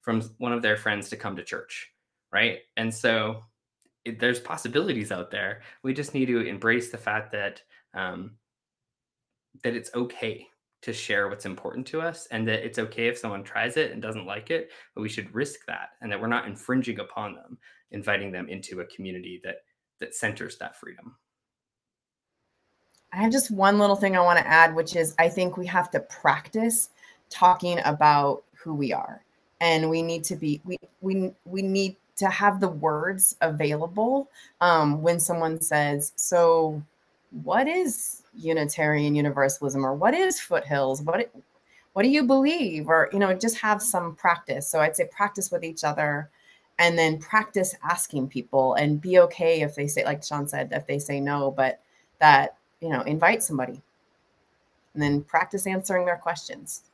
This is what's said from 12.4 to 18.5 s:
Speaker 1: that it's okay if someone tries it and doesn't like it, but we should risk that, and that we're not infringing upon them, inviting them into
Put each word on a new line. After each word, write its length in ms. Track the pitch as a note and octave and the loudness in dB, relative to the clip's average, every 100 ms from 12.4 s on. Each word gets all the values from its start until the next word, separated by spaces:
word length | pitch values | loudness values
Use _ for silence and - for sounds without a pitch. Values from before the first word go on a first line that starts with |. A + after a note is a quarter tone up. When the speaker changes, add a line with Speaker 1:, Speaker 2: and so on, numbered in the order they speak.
| A2 | -2
Speaker 1:
that 180 | A2 | -2
it's 140 | A2+ - | -4 -6
okay 300 | A2 - A#2 | -8 -4 -4
if 100 | A#2+ | -4
someone 240 | A2+ G2+ | -8 -10
tries 340 | G#2+ A2 A#2 C#3 | -8 -6 -4 -2
it 140 | C#3+ | -4
and 100 | - | -6
doesn't 260 | A2 G#2+ F#2 | -10 -10 -10
like 240 | G#2 - | -12 -6
it, 180 | E3 E3 - - | -6 -6 -18 -18
but 60 | - | -10
we 80 | G#2+ | -8
should 260 | A2 F#2+ | -8 -8
risk 320 | A2 C#3+ - - | -6 -6 -8 -12
that, 240 | - - _ | -12 -12 _
and 120 | A#2 | -8
that 80 | G2+ | -6
we're 80 | A2+ | -2
not 180 | A#2+ - | -2 -4
infringing 540 | G2+ - B2+ B2 G2+ | -12 -2 -2 -2 -8
upon 340 | - - G#2 | -10 -10 -10
them, 240 | E2+ - B2+ _ _ _ | -12 -20 -20 _ _ _
inviting 400 | G#2 G2+ G2+ G2 | -10 -4 -2 -4
them 180 | F2+ | -10
into 320 | D#2+ | -10